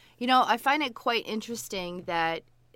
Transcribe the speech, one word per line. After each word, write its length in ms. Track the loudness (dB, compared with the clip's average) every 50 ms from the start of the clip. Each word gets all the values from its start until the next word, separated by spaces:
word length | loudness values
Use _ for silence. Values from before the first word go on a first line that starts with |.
| -20 -18 _ -4
You 80 | 0
know, 160 | 4 4 4 6
I 120 | 4 2
find 240 | 2 2 2 2 2 0
it 100 | -4 -4
quite 320 | -4 -2 0 0 0 -2
interesting 760 | -2 -6 -6 -4 -6 -8 -10 -8 -6 -6 -6 -6 -6 -6 -8 -6
that 380 | -2 0 2 2 0 0 -4 -8 _ _ _ _ _ _